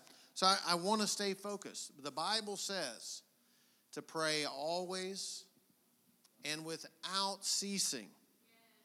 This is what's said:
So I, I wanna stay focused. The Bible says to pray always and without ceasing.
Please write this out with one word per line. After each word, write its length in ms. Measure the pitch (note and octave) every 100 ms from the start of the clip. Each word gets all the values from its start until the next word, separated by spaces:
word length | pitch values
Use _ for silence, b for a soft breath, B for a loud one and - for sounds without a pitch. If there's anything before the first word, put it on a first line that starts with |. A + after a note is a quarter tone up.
| B B B
So 140 | - F#3+
I, 100 | G3 D#3+
I 60 | F3
wanna 320 | F3+ G#3+ G#3
stay 260 | - G3+
focused. 580 | F#3+ G#3 G3+ B2+ - - -
The 100 | C#3
Bible 440 | C3+ F3 A3 G#3 G3
says 640 | - G3 C#3 G#2+ - - - _ b b b b b
to 100 | D3
pray 440 | - D#3+ D#3 D3+ C#3+
always 1000 | C3+ D#3 F3 F3+ F#3 F#3 F#3+ - - - _ _ _ _ _ _ _ - _ D3
and 200 | D#3 D#3+
without 720 | D#3+ D3+ - E3+ F#3+ G3 F#3+
ceasing. 640 | - - G3+ G3 - B2+ G2+ - _ _ _ - - _